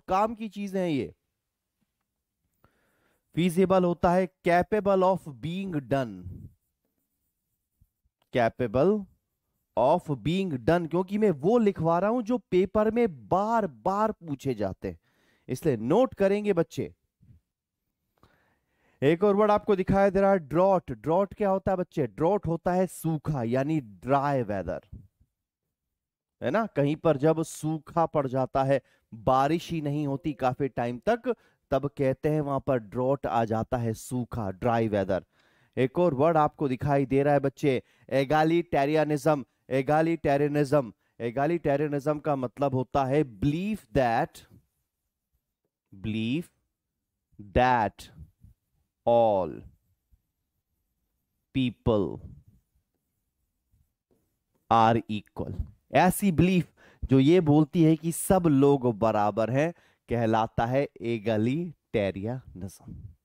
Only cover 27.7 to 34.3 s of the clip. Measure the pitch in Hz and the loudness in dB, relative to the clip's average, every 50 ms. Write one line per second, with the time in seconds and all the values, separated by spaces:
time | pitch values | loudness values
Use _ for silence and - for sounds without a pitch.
27.7 | 160 156 - - - 170 165 - - 151 135 127 123 131 131 - - 135 135 135 | -6 -6 -8 -4 -2 -2 0 0 0 -2 -2 -2 -2 -4 -2 -2 -2 -2 0 2
28.7 | 139 123 - _ _ _ _ _ - 113 101 135 127 131 139 147 165 175 - - | 0 0 -2 _ _ _ _ _ -14 -4 0 2 2 2 2 2 0 -4 -4 -6
29.7 | 170 160 147 143 143 151 151 139 139 139 - 160 131 - 127 127 127 - 143 131 | -6 -6 -4 -4 -4 -4 -4 -4 -6 -6 -6 -8 -6 -2 -2 -2 -2 -2 -4 -4
30.7 | - 131 120 120 123 117 - 208 240 233 - 254 220 - _ _ _ _ _ - | -4 -4 -6 -4 -6 -4 -2 -2 -2 -2 -2 -6 -6 -8 _ _ _ _ _ -4
31.7 | 135 135 139 143 - - 139 131 135 - - 151 151 156 143 139 139 131 - 143 | -2 -2 -2 -4 -4 -2 -2 -2 -2 -2 -2 -2 -2 -2 -2 -2 -4 -4 -2 -2
32.7 | 131 120 107 98 117 123 127 131 139 - - - 87 117 117 104 110 113 110 - | -2 -2 -4 -6 -6 -2 -2 0 -2 -2 -2 -2 -2 0 0 0 -2 -4 -4 -4
33.7 | 139 120 117 113 107 - - - 127 127 117 - | -4 -4 -4 -4 -6 -6 -8 -8 -6 -6 -6 -6